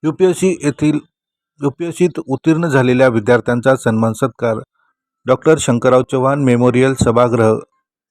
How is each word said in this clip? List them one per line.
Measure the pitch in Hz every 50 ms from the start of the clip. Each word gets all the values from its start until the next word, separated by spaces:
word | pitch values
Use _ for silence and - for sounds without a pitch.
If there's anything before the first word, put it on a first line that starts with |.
| -
यूपीएससी | 156 151 - 185 185 175 - 185 190 175 - -
येथील, | 147 139 - 151 151 147 147 - _ _ _ _ _ _ _ _ _ _ _ 143
यूपीएससीत | 143 127 _ 170 170 160 - 180 180 - - - -
उत्तीर्ण | 135 131 _ 156 160 160 175
झालेल्या | 165 135 135 127 123 127 127 131 127
विद्यार्थ्यांचा | 117 113 104 107 123 117 110 - 120 120 110 131 135
सन्मान | 131 - 120 113 110 113 113 110
सत्कार | - - 131 - _ 120 117 110 - - _ _ _ _ _ _ _ _ _ _ _ _
डॉक्टर | 117 127 127 - 160 160 147
शंकरराव | - - 120 120 - 131 123 127 123 _ -
चव्हाण | 131 127 131 139 147 143
मेमोरियल | 131 120 117 120 123 120 123 131 135 135 - -
सभागृह | 123 113 117 123 120 113 113 113 110 110 - - _ _ _ _ _ _ _ _ _